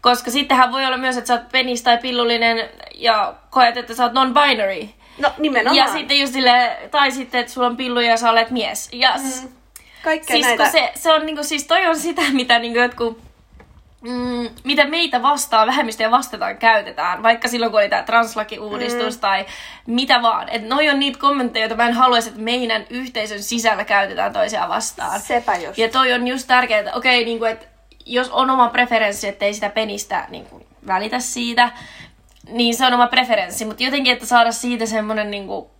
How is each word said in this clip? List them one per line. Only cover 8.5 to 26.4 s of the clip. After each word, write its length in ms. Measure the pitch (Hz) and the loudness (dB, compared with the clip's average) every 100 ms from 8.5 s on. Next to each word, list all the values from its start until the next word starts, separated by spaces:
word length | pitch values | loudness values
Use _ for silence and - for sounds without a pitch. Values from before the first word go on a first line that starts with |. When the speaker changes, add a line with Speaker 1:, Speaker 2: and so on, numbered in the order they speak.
Speaker 1:
mies. 380 | 247 202 - - | -2 -4 -6 -10
Ja 260 | 240 254 277 | 0 0 0
s- 260 | 269 262 | -4 -8
Speaker 2:
Mm. 60 | 262 - _ - _ - | -12 -20 _ -20 _ -8
Kaikkea 300 | - - - 302 | -2 -2 0 0
Speaker 1:
siis 100 | 262 | 2
Speaker 2:
näitä. 160 | 233 | 4
Speaker 1:
kun 80 | 269 | 4
se, 200 | 320 254 - | 2 0 -2
se 160 | 330 | 2
on 120 | 311 311 | 2 2
niinku, 180 | 302 | -6
siis 240 | 294 302 - | -6 -6 0
toi 200 | 339 359 | 2 2
on 120 | 320 | 0
sitä, 220 | 339 349 294 | -2 -2 0
mitä 280 | 269 247 233 | 0 2 2
niinku 200 | 233 233 | 2 0
jotkut, 420 | 247 240 233 226 - _ _ - - - _ _ | 0 0 -6 -6 -20 _ _ -20 -20 -20 _ _
mm, 480 | 240 247 247 240 233 233 | -10 -6 -4 -4 -8 -8
mitä 220 | 254 294 285 | -4 0 2
meitä 360 | 330 339 247 | 0 -2 0
vastaan, 460 | 254 285 - 226 220 | 0 0 0 2 2
vähemmistöjä 440 | 262 240 220 220 | 2 -2 -2 0
vastataan 460 | 247 262 - - - | 0 0 -6 -8 0
käytetään. 680 | 226 220 - - 170 185 | 4 4 0 -6 -4 0
Vaikka 240 | 226 233 240 | 2 2 -2
silloin, 240 | 233 226 | -2 0
kun 80 | 220 | 2
oli 80 | 202 | 2
tää 140 | 202 | 0
translaki-uudistus 1120 | - 233 226 226 214 208 208 214 240 240 226 233 | 2 2 2 -4 -8 -10 -10 -6 -4 -4 -4 -2
Speaker 2:
Mm. 40 | |
Speaker 1:
tai 240 | 202 190 190 - - - - | -2 -2 -4 -12 -16 -16 -4
mitä 340 | 233 269 247 | -2 2 2
vaan. 280 | 233 226 - | 2 0 -4
Et 180 | 226 214 | -8 -2
noi 220 | 269 302 | 0 2
on 100 | 277 | 2
niitä 200 | 277 262 | -2 0
kommentteja, 440 | - 285 247 226 | 0 0 -2 -2
joita 120 | 220 220 | -2 0
mä 120 | 233 | 0
en 60 | |
haluaisi, 360 | 240 262 240 233 | 4 4 4 -2
että 120 | 214 | -8
meidän 440 | 220 247 240 220 214 | -4 -2 -2 -4 -6
yhteisön 540 | 247 254 233 214 208 | -10 -10 -8 -8 -8
sisällä 420 | 208 233 226 202 208 | -6 0 0 0 2
käytetään 480 | 202 196 90 196 | 0 0 -2 -2
toisiaan 360 | 202 185 214 175 | 0 -2 0 -2
vastaan. 500 | 190 226 - - 196 | -2 -4 -6 -6 -6
Speaker 2:
Sepä 360 | - 254 233 180 | -2 -2 0 -2
just. 200 | 160 190 | -4 -2
Speaker 1:
Ja 120 | 226 | 0
toi 240 | 262 262 | 2 2
on 140 | 247 247 | 2 0
just 200 | 254 | -4